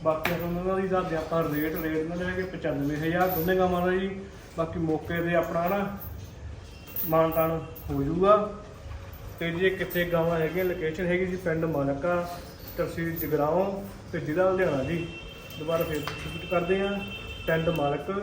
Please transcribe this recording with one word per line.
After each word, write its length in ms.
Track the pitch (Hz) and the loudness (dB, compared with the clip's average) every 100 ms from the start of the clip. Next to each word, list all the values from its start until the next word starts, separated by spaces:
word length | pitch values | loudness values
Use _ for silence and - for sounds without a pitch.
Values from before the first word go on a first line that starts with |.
ਬਾਕੀ 260 | 160 156 170 | 2 0 0
ਤੁਹਾਨੂੰ 300 | 170 175 175 | 0 0 -2
ਉਹਨਾਂ 160 | 185 190 | 0 0
ਦੀ 80 | 190 | 2
ਦੱਸਦੇ 280 | 185 175 160 | 2 2 -2
ਆਪਾਂ 260 | 156 165 | 0 0
ਰੇਟ, 300 | 156 147 160 | 2 2 0
ਰੇਟ 220 | 170 160 156 | -2 -2 0
ਇਹਨਾਂ 200 | 160 175 | -2 -2
ਦੇ 80 | |
ਹੈਗੇ 180 | 185 185 | -2 -2
ਪਚਾਨਵੇਂ 540 | 185 165 156 139 143 151 | -4 -4 -2 0 0 0
ਹਜ਼ਾਰ 320 | 160 175 185 | 0 4 2
ਦੋਨੇ 280 | 160 170 185 | 2 2 4
ਗਾਵਾਂ 240 | 185 180 180 | 4 4 2
ਦਾ 60 | |
ਜੀ। 160 | 185 196 196 - - - - | 2 0 -4 -10 -14 -14 -4
ਬਾਕੀ 220 | 165 175 | -2 0
ਮੌਕੇ 420 | 160 156 - 170 | 0 0 0 -2
'ਤੇ 120 | 170 | 2
ਆਪਣਾ 340 | 170 165 170 175 | 2 2 0 2
ਨਾ 300 | 202 196 - - - - - - - - - - - 165 | 0 0 -4 -10 -10 -12 -12 -12 -12 -14 -16 -12 -6 2
ਮਾਣ 220 | 160 165 | 4 4
ਤਾਣ 280 | 165 160 165 143 - - | 4 2 0 -6 -12 -4
ਹੋ 120 | 143 | -2
ਜਾਊਗਾ। 340 | 143 165 196 208 202 - - - - - - - - - | 0 4 8 6 6 -6 -12 -14 -12 -10 -12 -12 -12 -6
ਤੇ 120 | 170 | -4
ਜੀ 160 | 165 190 | 2 2
ਇਹ 100 | 185 | 2
ਕਿੱਥੇ 280 | 170 175 | -2 0
ਗਾਵਾਂ 340 | 170 165 165 170 | 2 2 2 2
ਹੈਗੀਆਂ, 240 | 160 165 | 2 2
ਲੋਕੇਸ਼ਨ 420 | 185 170 156 156 180 | 0 0 -2 -2 0
ਹੈਗੀ 200 | 180 185 | 2 0
ਜੀ 100 | 180 | -2
ਪਿੰਡ 280 | 175 160 | 0 0
ਮਾਲਕਾ, 640 | 160 147 139 139 180 175 175 - - - - - | 0 0 0 0 0 0 0 -6 -12 -14 -12 -4
ਤਹਿਸੀਲ 400 | 156 - 165 160 | -2 0 -4 -2
ਜਗਰਾਓਂ 500 | 151 147 147 170 202 202 - - - | 0 2 4 4 2 0 -6 -12 -8
ਤੇ 80 | 175 | -6
ਜ਼ਿਲ੍ਹਾ 300 | 143 156 185 | -2 2 4
ਲੁਧਿਆਣਾ 320 | 185 185 139 | 4 2 2
ਜੀ। 220 | 131 170 - - - - - - | 0 -2 -2 -8 -14 -16 -14 -10
ਦੁਬਾਰਾ 260 | 151 165 | -2 0
ਫੇਰ 140 | 165 151 | 2 -2
ਰਿਪੀਟ 520 | 143 - - 165 180 | -4 -6 -8 -8 0
ਕਰਦੇ 300 | 180 170 190 | 0 2 2
ਹਾਂ, 180 | 196 202 196 - - - - | 2 -2 -6 -8 -10 -8 0
ਪਿੰਡ 220 | 165 165 | 2 2
ਮਾਲਕ 420 | 160 143 143 - 196 | 2 0 0 -2 -4